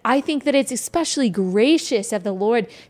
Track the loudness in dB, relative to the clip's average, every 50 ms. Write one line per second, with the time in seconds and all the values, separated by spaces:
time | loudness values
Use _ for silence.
0 | -2 0 0 0 0 0 -4 -2 0 2 2 2 2 0 -4 -8 -6 -4 -2 -2
1 | -2 -2 0 0 0 0 0 0 -2 0 2 2 4 4 4 2 2 0 -2 -2
2 | -2 -2 -6 -4 -4 -4 -4 -2 0 0 0 0 -2 -4 -10 -20 -18